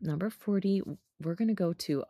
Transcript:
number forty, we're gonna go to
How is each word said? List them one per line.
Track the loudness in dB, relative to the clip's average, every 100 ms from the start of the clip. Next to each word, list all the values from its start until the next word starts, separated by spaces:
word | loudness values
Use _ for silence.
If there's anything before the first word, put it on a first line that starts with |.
number | -4 -2 -2
forty, | -4 -2 0 2 2 0 -8 _ _
we're | -6
gonna | 0 0
go | 2 0
to | 0 -2 -2 -2